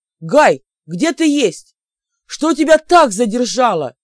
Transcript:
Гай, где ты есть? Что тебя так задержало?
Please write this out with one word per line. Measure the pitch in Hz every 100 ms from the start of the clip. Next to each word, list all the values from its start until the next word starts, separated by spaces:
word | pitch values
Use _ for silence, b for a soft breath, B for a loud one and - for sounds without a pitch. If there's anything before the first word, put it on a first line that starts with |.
| _ _
Гай, | 160 262 262 143 _ _ -
где | 175 320
ты | 277 320
есть? | 285 214 - - _ _ _ _ _ _
Что | - 311
тебя | 277 302 311
так | - 349 285
задержало? | 190 240 240 240 190 247 175 131 -